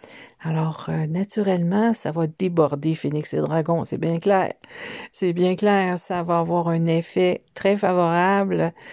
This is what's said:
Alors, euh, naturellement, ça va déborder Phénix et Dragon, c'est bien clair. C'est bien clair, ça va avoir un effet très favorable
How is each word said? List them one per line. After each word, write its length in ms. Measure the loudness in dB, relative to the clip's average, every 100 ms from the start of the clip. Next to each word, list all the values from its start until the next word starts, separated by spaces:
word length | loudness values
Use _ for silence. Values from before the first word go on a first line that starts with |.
| -20 -20 -20 _
Alors, 460 | -4 -2 -2 -4 -6
euh, 180 | -4 -2
naturellement, 880 | -2 -2 -2 0 2 2 2 2
ça 200 | 0 -2
va 140 | -2 -4
déborder 680 | -2 0 2 2 2 -2
Phénix 400 | -2 -2 -4 -4
et 60 | -2
Dragon, 420 | 0 0 0 -2
c'est 140 | -2 -4
bien 200 | -2 0
clair. 360 | 2 2 0 -6 -18 -16 -14 -14 -14
C'est 220 | -2 0
bien 200 | 2 0
clair, 440 | 2 2 2 2 -2
ça 240 | -4 -4
va 160 | 0 0
avoir 300 | 2 0 2
un 180 | 2 2
effet 580 | 2 0 2 2 0 _
très 240 | -2 0 2
favorable 960 | 2 2 2 2 4 2 2 0 -2 -4 -16